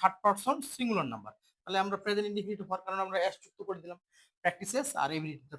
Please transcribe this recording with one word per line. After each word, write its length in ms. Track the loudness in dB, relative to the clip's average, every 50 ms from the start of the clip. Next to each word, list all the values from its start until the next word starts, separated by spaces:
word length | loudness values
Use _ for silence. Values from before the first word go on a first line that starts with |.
থার্ড 160 | 2 2 4 4 4
পারসন 320 | 4 4 4 2 0 0 0 -2 -6 -4
সিঙ্গুলার 340 | -2 0 0 2 2 0 0 -4
নাম্বার, 180 | -8 -10 -14 -18 _ _ _ _ _
তাহলে 160 | -6 0 2 2 2
আমরা 120 | 2 0 -2 0
প্রেজেন্ট 240 | 0 0 2 0 0
ইনডেফিনিট 300 | 0 -2 -2 -2 -4 -6 -4
হওয়ার 160 | -4 -4 -4 -4
কারণে 180 | -2 -2 0 0
আমরা 120 | 2 2 2 2
এস 100 | 2 0 -2 -12
যুক্ত 160 | -18 _ -10 -8 -6
করে 140 | -6 -6 -8
দিলাম, 140 | -12 -14 -14 _ _ _ _ -20 _ _ _
প্র্যাকটিসেস 460 | 0 0 0 0 -2 -2 0 0 0 0 0 0
আর 80 | 2 2 0
এবিলিটিটা 420 | 0 -2 -4 -8 -10 -12 -16 -16